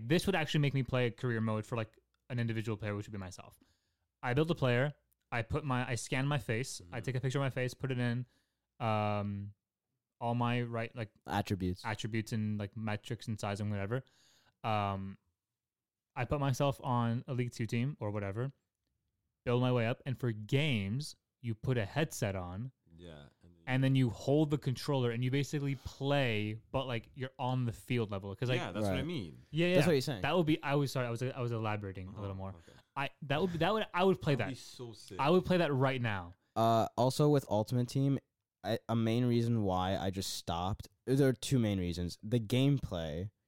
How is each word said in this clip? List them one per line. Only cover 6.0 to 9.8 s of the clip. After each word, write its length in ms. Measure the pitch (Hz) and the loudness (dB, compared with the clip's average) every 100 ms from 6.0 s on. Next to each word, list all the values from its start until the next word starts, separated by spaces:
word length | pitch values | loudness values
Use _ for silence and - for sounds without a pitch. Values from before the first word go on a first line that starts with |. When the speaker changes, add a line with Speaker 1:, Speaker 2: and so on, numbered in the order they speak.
| - 135 139 | -2 -2 0
Speaker 1:
my 100 | 147 | 0
face, 420 | 107 113 135 - 90 | 0 -2 -4 -8 -10
I 60 | 120 | -8
Speaker 2:
Mm-hmm. 60 | 135 | -4
Speaker 1:
take 100 | 127 | -2
a 40 | |
picture 180 | 135 139 | 0 0
of 60 | |
my 60 | 135 | 0
face, 240 | 131 127 | 0 -4
put 180 | - 131 | -4 -4
it 80 | 123 | 0
in, 260 | 123 120 123 _ _ _ _ - | 0 0 -4 _ _ _ _ -4
um, 720 | 113 107 104 104 101 101 101 - _ _ | 0 2 2 0 -2 -4 -8 -14 _ _